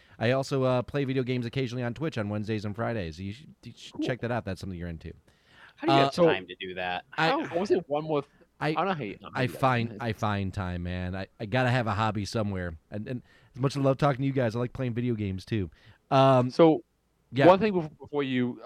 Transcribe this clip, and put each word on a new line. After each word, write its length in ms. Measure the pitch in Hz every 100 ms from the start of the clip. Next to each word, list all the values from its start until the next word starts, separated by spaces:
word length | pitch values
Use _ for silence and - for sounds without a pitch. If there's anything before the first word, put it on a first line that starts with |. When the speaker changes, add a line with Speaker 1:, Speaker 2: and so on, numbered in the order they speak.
| _ -
Speaker 1:
I 120 | 113
also, 320 | 135 135 135
uh, 180 | 131 127
play 220 | - 143 131
video 180 | 135
games 220 | 123 127 117
occasionally 380 | 135 123 123
on 100 | 120
Twitch 240 | 113 160 117
on 100 | 101
Wednesdays 360 | 107 104 110 104
and 100 | 101
Fridays. 440 | 117 113 82 78
You 120 | 98
should, 160 | 117 160 -
you 100 | 120 -
should 180 | -
Speaker 2:
Cool. 120 | - -
Speaker 1:
check 140 | 123
that 100 | 117
out. 120 | 120 95
That's 140 | 92
something 180 | 98 87
you're 120 | 87
into. 240 | 82 80 - _ _ _ - - -
Speaker 3:
How 100 | 302
do 60 |
you 60 | 139
Speaker 1:
Uh, 40 | 139
Speaker 3:
have 80 |
Speaker 2:
so 120 | 175 165
Speaker 3:
time 200 | 95 87
to 80 | -
do 140 | 92 90
that? 300 | 90 90 - -
Speaker 1:
I 120 | 160
Speaker 3:
How 120 | 294
Speaker 2:
I 100 | 151
wanna 120 | 170 202
say 160 | 180 156
one 160 | 147
more 180 | 160 147
th-, 80 | - _ _ -
Speaker 1:
I 100 | 147
Speaker 2:
I 40 |
don't 120 | 156 190
know 60 |
how 100 | 160
you, 140 | 104 -
Speaker 1:
I 40 | 82 131
Speaker 2:
how 40 |
you 40 | 127
Speaker 1:
find, 420 | - 131 120 117
Speaker 2:
guys 60 | 104
Speaker 1:
I 120 | 117
find 400 | - 107 101 95
time, 300 | 101 90 87
man. 320 | 90 90 90 95
I, 120 | 98 -
I 60 | 110
gotta 240 | 123 127
have 160 | 127 110
a 60 |
hobby 320 | 104 110 104 98
somewhere. 500 | 117 104 95 87 82 -
And, 160 | 104 110
and 140 | 123 - - _ 120
as 60 |
much 140 | 135 139
as 60 |
I 40 | 135
love 120 | 135
talking 220 | 147 123
to 40 | 139
you 60 |
guys, 220 | 135 117 117
I 40 |
like 140 | 123
playing 200 | - 127
video 220 | 117 120 110
games 280 | 101 92 -
too. 260 | 110 87 - - - -
Um, 400 | 135 135 127 127
Speaker 2:
So 320 | - 165 135 - _ _ _ _
Speaker 1:
yeah. 140 | 123 160
Speaker 2:
one 100 | 190
thing 140 | 220
bef-, 240 | 180 156 -
before 240 | 135 147
you, 380 | 135 127 123 120